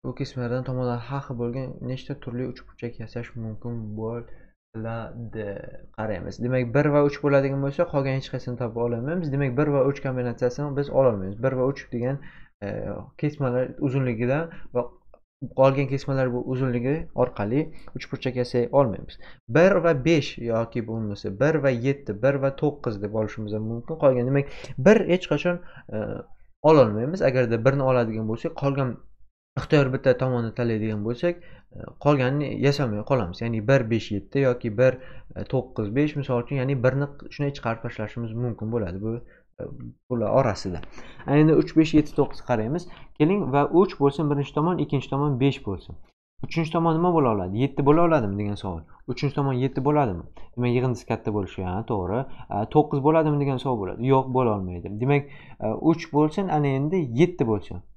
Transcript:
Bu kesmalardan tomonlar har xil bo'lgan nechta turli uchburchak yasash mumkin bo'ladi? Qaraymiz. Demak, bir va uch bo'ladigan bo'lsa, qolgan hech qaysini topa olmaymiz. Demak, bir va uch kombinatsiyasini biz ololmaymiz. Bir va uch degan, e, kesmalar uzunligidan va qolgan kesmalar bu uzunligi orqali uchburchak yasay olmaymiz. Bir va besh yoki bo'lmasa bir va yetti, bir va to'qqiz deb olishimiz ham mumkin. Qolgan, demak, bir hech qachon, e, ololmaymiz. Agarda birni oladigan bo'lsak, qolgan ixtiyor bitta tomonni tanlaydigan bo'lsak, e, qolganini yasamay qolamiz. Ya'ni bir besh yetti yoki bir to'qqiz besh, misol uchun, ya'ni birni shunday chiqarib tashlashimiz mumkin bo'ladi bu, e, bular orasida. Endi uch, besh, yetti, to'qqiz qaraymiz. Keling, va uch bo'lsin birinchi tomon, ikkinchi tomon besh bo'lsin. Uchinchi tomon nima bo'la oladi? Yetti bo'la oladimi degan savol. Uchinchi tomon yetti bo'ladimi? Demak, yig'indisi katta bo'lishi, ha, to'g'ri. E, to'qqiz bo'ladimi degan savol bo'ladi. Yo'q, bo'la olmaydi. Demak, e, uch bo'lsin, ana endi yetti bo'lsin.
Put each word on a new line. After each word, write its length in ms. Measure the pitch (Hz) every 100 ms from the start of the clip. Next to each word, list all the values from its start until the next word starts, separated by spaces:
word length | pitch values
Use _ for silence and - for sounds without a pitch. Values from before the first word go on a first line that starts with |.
Bu 100 | 131 123
kesmalardan 480 | 117 127 120 123
tomonlar 360 | 127 127 123 120 117
har 140 | 139 139
xil 100 | 120
bo'lgan 280 | 120 127 131 - 120
nechta 240 | 131 - 139
turli 220 | - 120 131
uchburchak 520 | 123 - - 120 -
yasash 300 | 110 117 117 120
mumkin 380 | 110 107 120 117 107 107
bo'ladi? 1500 | 110 117 113 - - _ _ 113 110 113 110 120 113 110 101 98 - - - -
Qaraymiz. 380 | 110 92 85 95
Demak, 260 | 120 131 120 131
bir 100 | 147
va 80 | 143 143
uch 100 | 143
bo'ladigan 360 | 147 139 135 139 139
bo'lsa, 160 | 139 170
qolgan 220 | 143 135 135
hech 100 | -
qaysini 240 | 127 123 120
topa 180 | 120 117 120
olmaymiz. 460 | 120 131 180 160
Demak, 180 | 135 139 123
bir 100 | 147 143
va 60 | 135
uch 100 | 139 135
kombinatsiyasini 720 | 127 123 117 123 131 147 139
biz 120 | 143
ololmaymiz. 480 | 135 131 104 95 104
Bir 100 | 131 127
va 60 | 127
uch 100 | 139 -
degan, 260 | 120 123 143 - - - _
e, 40 | 101 104 107 - - -
kesmalar 440 | 147 147 131 123 127 - 143
uzunligidan 680 | 135 127 110 120 139 170 - - 123
va 60 | 120 - - - _ _ 131 -
qolgan 280 | 135 135 135
kesmalar 380 | 135 - 135 127
bu 60 | 120 127
uzunligi 420 | 127 135 120 127 156 - -
orqali 440 | 123 - 104 131 160 - - -
uchburchak 380 | - 131 131 123
yasay 340 | 123 123 120
olmaymiz. 480 | 135 127 90 - - - - -
Bir 220 | 131 185 196 165
va 80 | 151 139
besh 240 | 165 - -
yoki 480 | 117 113 113 123 110
bo'lmasa 460 | 113 107 101 101 98
bir 160 | 143 156
va 80 | 135 120 131
yetti, 240 | 139 - 98
bir 120 | 131 139
va 100 | 135 135
to'qqiz 400 | 147 147 - 104
deb 100 | 104 110
olishimiz 380 | 107 - 107 107
ham 100 | 110
mumkin. 240 | 117 - 160
Qolgan, 200 | 147 127 123
demak, 160 | 139 139 - - -
bir 200 | 139 220 160
hech 160 | 180 -
qachon, 280 | 196 180 175 - - - 107
e, 20 | 107 107 - - - _ 151
ololmaymiz. 520 | 156 113 104 131 185
Agarda 360 | 139 127 117 113 120
birni 180 | 139 131
oladigan 340 | 127 113 110 110
bo'lsak, 220 | 110 165 -
qolgan 340 | 139 139 131 - - - - _ _ -
ixtiyor 280 | - 151 131
bitta 180 | 127 135 123
tomonni 300 | 131 123 113 107
tanlaydigan 440 | 120 110 110 107 107
bo'lsak, 280 | 123 175 175 - - _ -
e, 20 | - -
qolganini 440 | 143 147 127 143 147 104 131
yasamay 380 | 143 127 104 107
qolamiz. 280 | 131 90 90
Ya'ni 160 | 117 113 107
bir 140 | 139 113
besh 160 | 113 - 101
yetti 240 | - 139
yoki 300 | 135 123 117 104
bir 200 | 131 127 - - - - 98
to'qqiz 360 | 131 - - 104 123
besh, 200 | 151 147
misol 220 | 135 120
uchun, 120 | 117 143
ya'ni 140 | 131 139
birni 240 | 123 135 143 - -
shunday 200 | - 143 143
chiqarib 240 | 120 117 120
tashlashimiz 480 | - 104 - 113
mumkin 340 | 113 123 - 110
bo'ladi 240 | 117 95 95 110
bu, 80 | 120 - - _ -
e, 20 | 123 - 120 - _
bular 200 | 120 107 117
orasida. 420 | 123 98 95 87 - - - - -
Endi 260 | 143 156 143
uch, 100 | - 160
besh, 160 | 156
yetti, 240 | 151 147 -
to'qqiz 220 | 135 - -
qaraymiz. 400 | 117 107 165 - - - -
Keling, 240 | 156 202 135
va 100 | 139 143 156
uch 120 | 202 -
bo'lsin 220 | 139 139 151
birinchi 220 | 143 139 151
tomon, 180 | 160 175
ikkinchi 260 | 147 139 -
tomon 260 | 135 147 127
besh 220 | 139 135 104
bo'lsin. 260 | 92 - - - _ _ _ -
Uchinchi 260 | 160 160
tomon 220 | 170 165 160
nima 120 | 180
bo'la 160 | 165 131 104
oladi? 220 | 92 101
Yetti 180 | 135 - 139
bo'la 140 | 160 170
oladimi 280 | 156 101 101
degan 160 | 104 101
savol. 200 | 98 82 78 - -
Uchinchi 240 | - 143 143
tomon 200 | 139 123
yetti 180 | 127 139 135
bo'ladimi? 380 | 151 131 87 - - - -
Demak, 160 | 123 120
yig'indisi 300 | 127 113 -
katta 200 | 113 - 104
bo'lishi, 260 | 95 -
ha, 120 | 92 92 -
to'g'ri. 300 | 107 87 113 139 - -
E, 20 | 101 110
to'qqiz 260 | 151 151 143 139
bo'ladimi 320 | 160 156 147
degan 180 | 143 131
savol 140 | 135 120
bo'ladi. 260 | 95 - 127
Yo'q, 160 | 135 131 127
bo'la 160 | 120 104
olmaydi. 340 | 92 87 95 104
Demak, 300 | 127 143 143 - - - 107
e, 60 | 113 156
uch 120 | 165 - 143
bo'lsin, 340 | 151 175 190 156
ana 160 | 143 135
endi 200 | 147 185 143 117
yetti 260 | 175 175 123
bo'lsin. 300 | 104 - 90 -